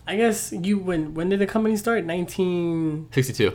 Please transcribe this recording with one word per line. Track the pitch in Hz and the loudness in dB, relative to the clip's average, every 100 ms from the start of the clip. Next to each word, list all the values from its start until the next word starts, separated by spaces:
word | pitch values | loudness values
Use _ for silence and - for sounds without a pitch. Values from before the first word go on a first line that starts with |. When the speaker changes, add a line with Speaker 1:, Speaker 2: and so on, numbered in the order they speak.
| - | -6
Speaker 1:
I | 196 | 0
guess | 233 214 - | 2 0 -4
you, | 208 180 202 | -4 0 0
when, | 185 175 156 160 | 0 -2 -2 -2
when | 175 | 0
did | 196 | 2
the | 196 | 2
company | 220 220 214 | 2 2 2
start? | 233 226 165 | 0 0 0
Nineteen | 175 180 - 180 175 170 165 160 156 156 | -2 -2 0 0 2 0 0 0 -2 -4
Speaker 2:
Sixty-two. | - 131 - 101 | -2 0 2 0